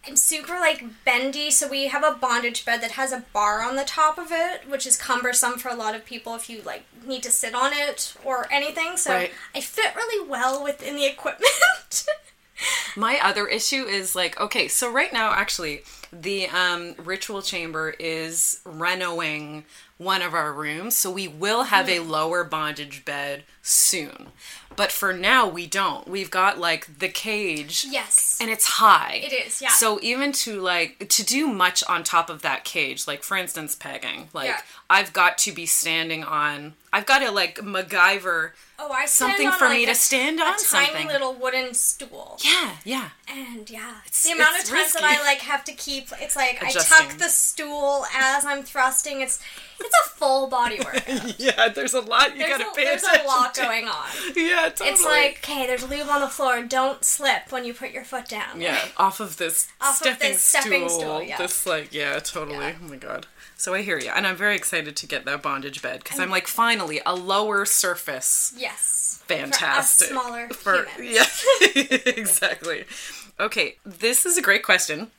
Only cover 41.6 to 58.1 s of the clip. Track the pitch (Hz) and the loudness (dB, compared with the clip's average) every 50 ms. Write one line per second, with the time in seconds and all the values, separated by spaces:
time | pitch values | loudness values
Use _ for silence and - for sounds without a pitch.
41.6 | 254 247 240 - - - - - 277 - - - - - - - - 302 330 370 | -4 -2 -2 0 0 0 -2 -2 -8 -14 -14 -18 -16 -16 -12 -2 2 2 4 4
42.6 | 339 233 175 151 - 196 254 269 233 151 - _ _ - 277 269 269 240 240 226 | 2 -2 -6 -10 -8 -6 -6 -6 -6 -8 -14 _ _ -16 -14 -14 -12 -12 -14 -14
43.6 | 208 220 226 220 220 240 233 214 - - - - - 330 339 320 302 311 320 359 | -14 -14 -16 -14 -14 -14 -16 -16 -14 -4 0 0 2 2 4 6 6 6 6 4
44.6 | - - 254 320 - - - 330 311 302 294 294 285 285 277 269 - 277 285 277 | -2 0 2 2 2 2 2 2 4 4 4 4 4 2 2 2 0 -4 -4 -4
45.6 | 277 294 294 - - 285 277 269 269 - - - - - - 285 262 254 247 - | -4 -8 -12 -10 -10 -8 -8 -10 -10 -12 -12 -12 -6 -4 -2 0 0 -2 -2 -2
46.6 | - - 262 175 - - 320 320 320 285 302 - 339 339 - - - - - - | -4 -2 0 2 6 10 10 8 8 8 -2 -4 0 2 2 2 2 2 0 -4
47.6 | 311 294 294 294 285 277 285 277 254 - - 262 269 262 269 285 285 285 285 277 | -6 -6 -4 -2 0 2 2 0 -2 -2 0 2 2 4 4 2 2 0 -2 -4
48.6 | 269 - - 285 254 262 262 269 - 302 285 269 269 262 - - - - - - | -4 -6 -2 0 2 2 2 0 -2 -2 -4 -6 -4 -4 -4 -6 -6 -14 -16 -16
49.6 | - - - - 381 466 - 679 - - - - 302 277 262 269 269 262 262 254 | -18 -18 -14 -12 -2 4 4 4 4 4 -2 0 2 4 4 4 2 0 2 2
50.6 | 240 233 220 190 - - - 269 - 240 269 233 196 240 208 - 240 269 - - | 2 2 0 -4 -4 -2 -2 -4 -2 -2 -4 -4 -4 -6 -8 0 0 0 4 4
51.6 | 226 226 214 - - 254 247 254 220 214 240 240 277 - - 277 311 330 277 269 | 2 2 2 -2 -2 0 0 -2 0 2 4 6 6 4 4 -2 -2 -2 0 -2
52.6 | 233 - - 285 285 277 285 - - 381 339 302 294 277 269 254 247 247 - 269 | -2 -4 -2 0 2 2 2 0 4 4 4 4 6 4 4 4 4 2 2 -2
53.6 | 262 240 226 233 226 226 180 151 - - - - - 359 277 - 320 330 359 349 | -2 0 0 -2 -2 -4 -6 -6 -6 -8 -8 -8 -8 -4 -2 0 2 2 2 2
54.6 | 320 - - - - 277 285 - 330 311 302 294 285 277 277 - - 285 294 277 | 2 0 -2 -2 -2 2 4 4 4 6 6 6 4 4 0 -4 -8 -6 -4 -4
55.6 | 262 247 254 247 247 262 285 285 294 277 285 285 277 269 - - 285 262 247 240 | -2 -2 -2 -4 -4 -6 -6 -6 -2 0 2 2 2 0 -2 -2 0 2 2 0
56.6 | 240 233 262 262 262 269 269 - - - - - 285 269 233 - - - 269 254 | -2 -2 0 2 2 2 0 0 0 0 0 2 2 0 0 0 -2 -6 -8 -6
57.6 | 247 240 240 - 262 240 - 262 240 - | -6 -8 -10 -10 -10 -10 -10 -12 -12 -10